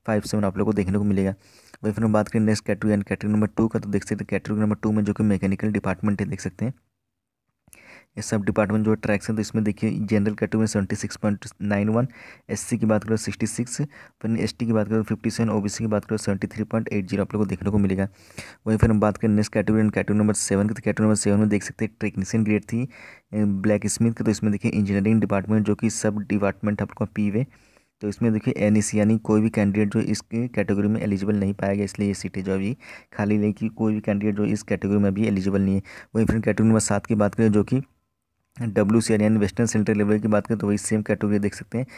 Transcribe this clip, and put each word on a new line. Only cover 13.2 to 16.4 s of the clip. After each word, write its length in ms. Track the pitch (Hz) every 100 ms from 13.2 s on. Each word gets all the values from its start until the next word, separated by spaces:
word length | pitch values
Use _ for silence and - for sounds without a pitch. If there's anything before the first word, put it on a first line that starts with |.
| - - 110
सिक्स, 340 | - 123 - 147 - - _
फिर 140 | 110 113
एसटी 280 | 107 - 117
की 60 |
बात 160 | 110 101
करें 140 | 110
फिफ्टी 280 | 104 107 113
सेवन, 200 | 110 113
ओबीसी 340 | 104 101 -
की 40 | 113
बात 160 | 104
करें 140 | - 107
सेवेंटी 280 | - 95